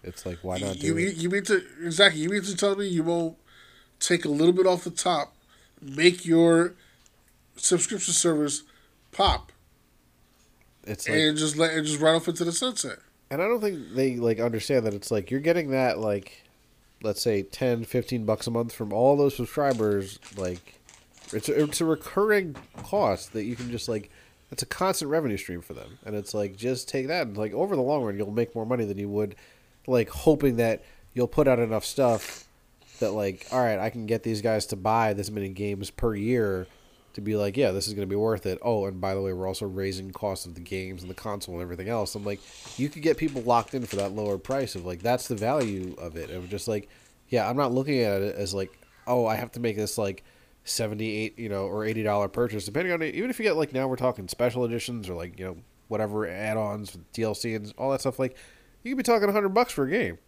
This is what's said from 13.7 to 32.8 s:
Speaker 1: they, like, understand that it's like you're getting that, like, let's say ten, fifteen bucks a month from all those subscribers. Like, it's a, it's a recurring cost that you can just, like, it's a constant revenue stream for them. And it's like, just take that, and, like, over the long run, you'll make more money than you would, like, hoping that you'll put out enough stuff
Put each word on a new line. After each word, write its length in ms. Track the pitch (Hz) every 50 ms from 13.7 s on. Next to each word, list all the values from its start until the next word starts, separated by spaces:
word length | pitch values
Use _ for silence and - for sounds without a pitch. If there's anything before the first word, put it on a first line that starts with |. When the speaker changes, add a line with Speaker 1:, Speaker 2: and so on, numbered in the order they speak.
| 190 151 113 80 101
Speaker 1:
they, 220 | 127 135 135 123
like, 220 | 120 117 117 113 104
understand 460 | 117 120 113 110 - - 143 127 110
that 80 | 110 101
it's 160 | 101 - -
like 220 | 117 104 90 -
you're 80 | 123 139
getting 320 | 147 165 170 175 156 139
that, 260 | 135 131 127 123 87
like, 460 | 90 110 107 101 101 98 - - - _ _ _ _ _ _ _ _ _ _ _ _
let's 180 | - 110 101 -
say 200 | - 120 107 98
ten, 420 | 95 - - - 131 127 120 117 113
fifteen 420 | - - 127 117 - 127 120 110
bucks 200 | 104 110 107 -
a 40 | 120
month 220 | 117 117 120 117 -
from 200 | - 117 104 98
all 240 | 110 123 135 143
those 180 | 143 143 139 139
subscribers. 840 | - 120 - - 151 147 139 131 113 110 107 104 101 95 95 - - - - -
Like, 420 | 98 95 90 90 87 _ - - _ _ - - - _ _ _ - - -
it's 180 | 104 107 - 151
a, 140 | 143 147 151
it's 180 | 147 147 -
a 40 | 170
recurring 680 | 160 156 - - - - 190 202 214 208 202 190 165 139 - - - - - -
cost 500 | - - 208 190 113 92 85 - - -
that 120 | 113 101
you 100 | 113 123
can 160 | 113 123 120
just, 180 | 120 113 - -
like, 220 | 113 107 101 - - - - - _ _ _ _
it's 100 | - -
a 60 | 135
constant 420 | - - - 185 190 185 - 160 139
revenue 280 | 151 165 156 123 104
stream 240 | 95 - - 90 87
for 120 | - - -
them. 240 | - 107 - - - -
And 100 | 113 107
it's 200 | 104 101 - -
like, 200 | 107 104 98 95
just 320 | 98 117 127 131 123 -
take 200 | - - 135 131
that, 180 | 135 165 180 147
and, 100 | 113 98
like, 160 | 104 107 107 98
over 220 | 120 175 202 196
the 60 | 147
long 220 | 127 131 151 147 123
run, 140 | 107 98
you'll 120 | 101 104 98
make 240 | 104 117 117 - -
more 140 | 117 110
money 180 | 113 127 120 113
than 140 | 101 101 98
you 100 | 101 101
would, 260 | 101 104 107 101 101 - - - - _ _ _ _ _ _
like, 220 | - 127 120 110 -
hoping 480 | - - - 160 151 143 139 139 120
that 260 | 113 117 113 110 - - - - - - - -
you'll 120 | 127 123
put 200 | 117 - 156 147
out 100 | 139 127
enough 280 | 117 120 110 113 107 -
stuff 640 | - - - 135 120 113 104 - - - - - _ _ _ _ _ _ _